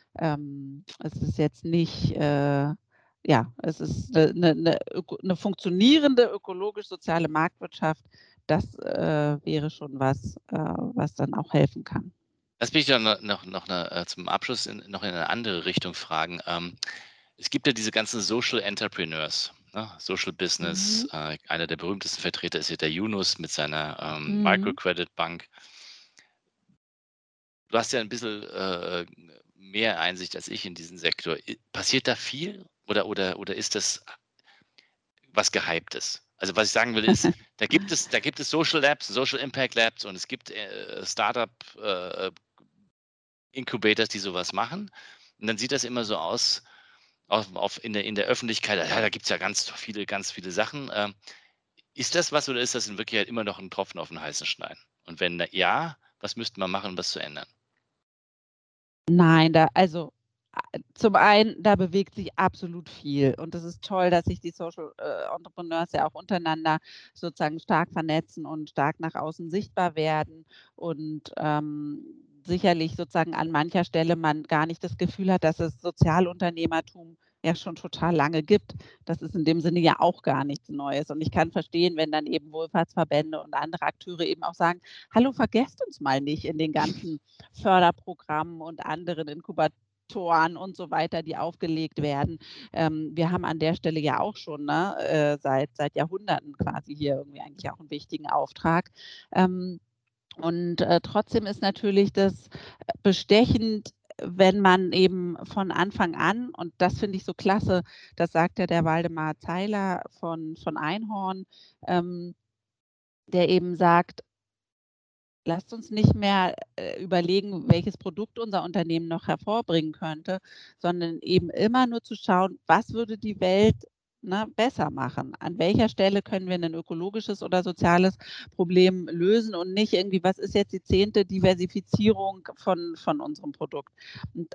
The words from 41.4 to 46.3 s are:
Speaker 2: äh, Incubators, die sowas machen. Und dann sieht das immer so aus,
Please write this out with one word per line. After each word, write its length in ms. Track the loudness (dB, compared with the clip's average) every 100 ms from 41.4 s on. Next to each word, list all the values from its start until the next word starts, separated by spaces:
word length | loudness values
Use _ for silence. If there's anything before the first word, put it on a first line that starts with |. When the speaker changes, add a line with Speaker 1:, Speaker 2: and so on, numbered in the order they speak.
| -4 -6 -20 -8
Speaker 2:
äh, 500 | -4 -4 -4 -6 -6 -8 _ _ _ _ _ _ _ _ _ _ _
Incubators, 560 | -12 -8 0 2 2 0
die 100 | -4
sowas 320 | -6 -6 -4
machen. 400 | -4 -4 -6 -12 -16 -20 -20 _ _
Und 80 | -6
dann 100 | -4
sieht 140 | -2
das 120 | -4
immer 200 | -4 -4
so 140 | -4 -4
aus, 460 | -2